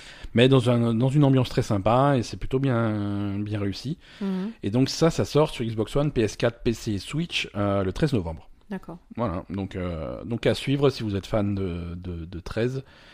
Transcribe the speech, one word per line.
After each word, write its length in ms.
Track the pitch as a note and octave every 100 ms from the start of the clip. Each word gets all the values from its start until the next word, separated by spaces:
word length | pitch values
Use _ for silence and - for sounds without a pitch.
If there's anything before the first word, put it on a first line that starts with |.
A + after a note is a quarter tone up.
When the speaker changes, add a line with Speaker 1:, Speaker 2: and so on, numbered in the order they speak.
| - - -
Speaker 1:
mais 160 | A2 B2+
dans 200 | C3+ A#2+
un, 240 | A#2+ A#2
dans 140 | A2+ C3
une 160 | C#3+
ambiance 240 | C#3 C3+ B2
très 140 | -
sympa 540 | A#2 G2+ G2 B2 C#3+ C#3
et 60 |
c'est 120 | - F#2
plutôt 240 | - C3
bien, 800 | C#3 A#2 A2+ G#2+ G2+ G2+ G2+ G2
bien 200 | G#2 G#2
réussi. 360 | G2+ F#2+ B2 E3+ - -
Speaker 2:
Mhm. 320 | G3 F#3 G3 A3+
Speaker 1:
Et 100 | D3
donc 180 | A#2 C3+
ça, 200 | - D#3+
ça 140 | -
sort 280 | G#2 C#3+ D3+
sur 120 | -
Xbox 320 | A#2 G#2+ G#2+ C#3+
One, 160 | D3
P 100 | C3+
S 140 | G#2+ -
quatre, 280 | B2 -
P 100 | B2
C 200 | A2+ -
et 60 | G2+
Switch, 500 | - D3 E3+ - - G#2
euh, 300 | G2+ G2 F#2+
le 80 |
treize 180 | - D#3
novembre. 380 | A#2 E2+ E2 - - -
Speaker 2:
D'accord. 280 | F#3+ - E3+ _ -
Speaker 1:
Voilà, 300 | A#2 - -
donc, 280 | F#2+ F#2+ G2
euh, 440 | F2+ D#2+ C#2 B1 F#2
donc 220 | A#2 C#3
à 60 |
suivre 360 | G#2 - C#3 C#3
si 140 | -
vous 120 | A2 G2
êtes 120 | -
fan 280 | A2 G2+ G2
de, 400 | F#2+ F2 E2+ F2
de, 300 | F2+ E2+ E2
de 140 | F2+
treize, 420 | - A2 B2 C3 - - -